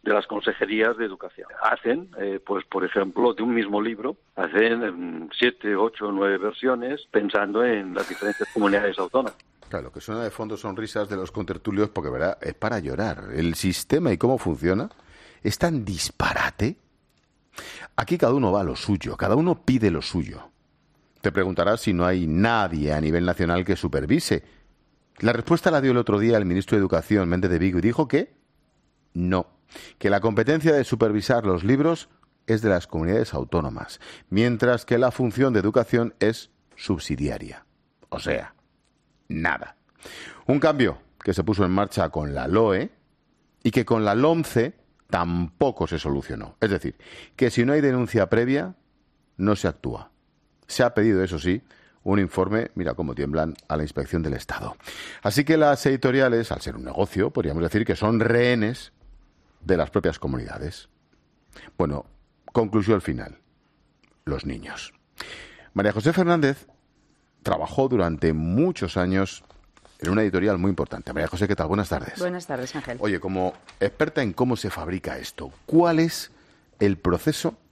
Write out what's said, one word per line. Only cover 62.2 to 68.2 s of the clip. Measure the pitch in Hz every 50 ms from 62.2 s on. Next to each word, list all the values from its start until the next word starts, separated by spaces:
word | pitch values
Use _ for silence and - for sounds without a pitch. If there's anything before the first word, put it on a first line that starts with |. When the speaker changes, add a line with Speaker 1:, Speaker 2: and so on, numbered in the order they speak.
| _ _ _ _ _ - _
Speaker 2:
conclusió | 123 113 107 104 107 98 104 113
al | 98
final. | - - 76 62 57 - - - _ _ _ _ _ _ _ _ _ _ _ _ _ _ _ _ _
Los | - 71 67 -
niños. | 71 65 58 - - - - - - _ _ _ _ _ - - - - - - - - - - - _
María | 98 101 104
José | 101 107 107 147 170
Fernández | 190 185 170 175 165 147 135 139 - - _ _ _ _ _ _ _ _ _ _ _ _ _ _ _
trabajó | _ - 92 78 76 - - - 135 123
durante | 123 110 90 85 82 73